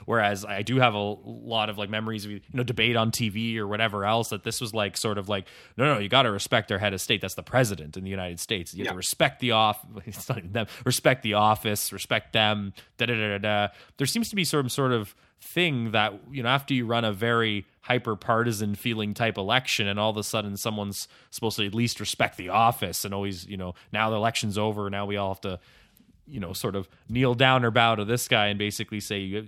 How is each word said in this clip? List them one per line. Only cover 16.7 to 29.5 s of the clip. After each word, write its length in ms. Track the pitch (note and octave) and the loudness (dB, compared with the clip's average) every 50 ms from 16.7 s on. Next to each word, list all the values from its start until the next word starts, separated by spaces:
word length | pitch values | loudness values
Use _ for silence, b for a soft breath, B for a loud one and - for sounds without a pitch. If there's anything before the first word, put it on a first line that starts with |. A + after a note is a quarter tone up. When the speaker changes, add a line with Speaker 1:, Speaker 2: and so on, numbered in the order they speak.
| C3+ | 0
Speaker 1:
you 120 | B2+ A#2+ | 0 0
run 200 | A2 A#2 A#2 A#2 | 0 0 0 2
a 60 | A2 | 0
very 540 | G2+ F#2 A2+ A#2 A#2 A#2 A2+ A2 G#2 G2+ - - _ _ | 0 0 0 2 2 2 2 0 0 -4 -6 -10 _ _
hyper-partisan 920 | - - B2 A#2+ - A#2 G#2+ - - - A2+ A2+ A#2 A#2+ A2 G2+ G#2+ G#2 G2+ | -2 0 0 0 0 -2 -4 -4 -2 0 2 2 2 0 0 0 -2 -2 -4
feeling 400 | - - B2 A2+ A2 G#2+ G#2 G2+ | -4 -4 -4 -4 -4 -4 -4 -2
type 240 | - A#2 A2+ F#2+ G#2+ | 0 0 0 0 -2
election 480 | F#2+ G2 A#2 C3 C3 - - - G#2+ | 0 2 2 2 2 2 0 0 0
and 140 | G2+ G2+ G#2 | 0 0 0
all 100 | G#2+ A2 | 0 0
of 80 | G#2 G#2+ | 0 -2
a 60 | G2+ | -4
sudden 340 | - - A2 G#2 G#2 G2 G2 | -2 -2 -4 -4 -4 -6 -6
someone's 500 | - A#2 G#2+ G#2 G2+ G2+ F#2+ - - b b b b b | -4 -4 -4 -2 -4 -4 -6 -8 -10 b b b b b
supposed 260 | - - A#2 A2 - - | -10 -6 -4 -4 -2 -2
to 80 | G#2 | -4
at 100 | G2 G#2 | -2 0
least 240 | A2+ A#2+ A2+ - - | 0 0 -2 -2 -4
respect 380 | G#2 - - - A#2 - - - | -6 -6 -2 0 0 0 0 -4
the 120 | F#2 F2+ | -6 0
office 560 | F#2+ A2 A2+ A#2 A#2+ - G#2+ F2+ - - - | 2 4 4 4 4 2 -2 -6 -4 -6 -6
and 80 | G2+ G2 | -4 -4
always, 320 | G2+ G2+ G2+ F#2+ F2 F2+ | -4 -4 -4 -6 -8 -10
you 100 | F#2+ G2+ | -10 -10
know, 200 | F#2+ F#2 F2+ b b b b | -8 -8 -8 b b b b
now 180 | - G#2+ A2 A2 | -2 0 0 2
the 60 | A2+ | 2
election's 420 | G#2 G#2+ A#2 - - - G#2+ F#2+ G#2 | 2 0 0 0 -2 -2 -2 -2 0
over, 320 | G#2+ A2 G#2 G#2 G2+ G2 | 0 -2 -2 -4 -4 -6
now 160 | G2 G2+ G2+ | -4 -6 -4
we 120 | G2+ G2+ G2+ | -4 -2 -2
all 160 | G2 F#2+ G2 | -2 -2 -4
have 80 | - | -6
to, 180 | - G2 F#2 - b b b b b b b b b b _ _ _ | -6 -8 -8 -8 b b b b b b b b b b _ _ _
you 140 | - C#3 A2 | -14 -10 -8
know, 120 | F#2+ E2+ | -8 -8
sort 240 | F#2+ - - A2 F#2+ | -6 -6 -4 -4 -4
of 140 | G2 F#2 b b b b - | -4 -6 b b b b -6
kneel 260 | A2 B2 C3 B2 B2 | -2 2 2 2 4
down 280 | A#2 C3+ C3 C3 C3 A#2+ | 4 4 6 6 4 4
or 60 | A2+ | 4
bow 240 | G#2+ A#2+ A#2 A#2 A2+ | 4 6 6 6 4
to 100 | G#2+ G2+ | 2 0
this 240 | G#2 A#2+ B2 - - | 0 0 -2 2 2
guy 200 | B2+ A2 G#2 G#2 | 4 4 4 4
and 100 | G2+ G2+ | 2 0
basically 420 | G#2 G#2 - - G#2+ - G#2+ G#2 | -2 -2 -4 -6 -6 -6 -8 -8
say, 200 | - - G#2 G2 | -6 -6 -4 -4
you, 260 | G2 F#2+ G2 G#2+ A2 G#2 | -4 -4 -6 -8 -8 -10